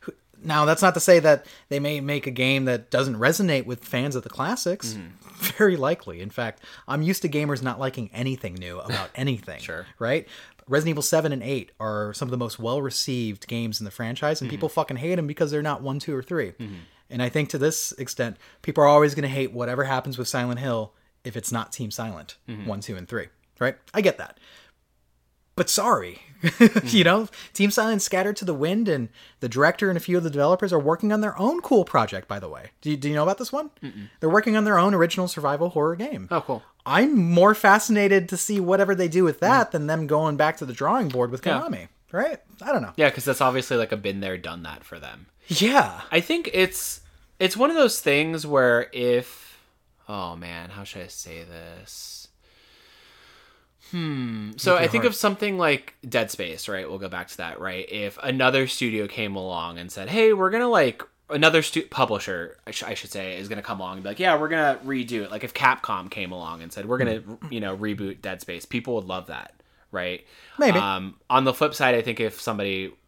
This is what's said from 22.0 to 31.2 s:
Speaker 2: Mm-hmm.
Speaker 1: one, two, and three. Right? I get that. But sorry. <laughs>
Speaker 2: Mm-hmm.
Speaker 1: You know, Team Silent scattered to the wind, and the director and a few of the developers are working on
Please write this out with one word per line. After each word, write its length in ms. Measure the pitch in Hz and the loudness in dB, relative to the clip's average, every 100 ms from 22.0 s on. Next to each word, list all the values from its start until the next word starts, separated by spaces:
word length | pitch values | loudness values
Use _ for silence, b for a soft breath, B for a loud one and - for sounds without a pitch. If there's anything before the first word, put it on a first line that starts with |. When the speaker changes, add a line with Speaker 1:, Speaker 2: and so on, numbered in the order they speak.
| 113 90 78 - - | -8 -10 -16 -20 -16
Speaker 2:
Mm-hmm. 200 | 110 104 | -12 -8
Speaker 1:
one, 140 | 101 | -8
two, 140 | 107 95 | -8 -12
and 100 | 87 | -8
three. 200 | 117 87 _ _ _ | -10 -10 _ _ _
Right? 180 | 123 - _ 208 | -4 -4 _ 2
I 60 | |
get 160 | 196 - | 2 2
that. 200 | - - b b b b _ _ _ _ _ _ _ - | -8 -16 b b b b _ _ _ _ _ _ _ -4
But 140 | 175 | -2
sorry. 480 | - 214 180 90 - - | 0 2 0 -2 -14 -20
<laughs> 40 | - 170 | -4 -4
Speaker 2:
Mm-hmm. 420 | - 233 220 127 214 | 8 8 8 2 4
Speaker 1:
You 80 | |
know, 240 | 170 196 220 B B | 6 4 2 B B
Team 180 | - 202 | 2 2
Silent 320 | 202 220 214 | 4 2 0
scattered 320 | - 185 196 208 | 0 0 0 -2
to 80 | 185 | -4
the 80 | |
wind, 340 | 147 151 202 220 | 0 0 0 0
and 220 | 147 113 B B B | 0 -4 B B B
the 100 | 127 | -6
director 400 | 113 147 180 202 | 4 4 4 0
and 80 | 175 | 0
a 40 | |
few 140 | - 175 | 0 0
of 80 | |
the 60 | 165 | 0
developers 420 | 143 143 185 196 | 2 2 4 2
are 60 | 170 | 2
working 340 | 143 170 214 | 2 0 0
on 100 | 214 | 0